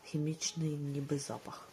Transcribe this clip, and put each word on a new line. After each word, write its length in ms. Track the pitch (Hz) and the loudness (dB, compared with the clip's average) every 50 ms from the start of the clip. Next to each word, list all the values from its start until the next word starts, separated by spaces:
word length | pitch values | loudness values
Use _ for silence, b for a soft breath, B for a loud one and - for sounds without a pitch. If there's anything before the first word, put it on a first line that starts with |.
| - | -6
хімічний 640 | - - 151 151 156 160 160 - - - 165 160 156 | 0 2 2 2 2 2 0 -2 -2 0 2 2 2
ніби 480 | 151 147 143 143 139 143 139 139 147 139 | 2 2 0 0 0 0 2 2 0 0
запах. 500 | 139 - 120 - - - - - - - | 2 -2 -4 -6 -6 -10 -10 -10 -12 -16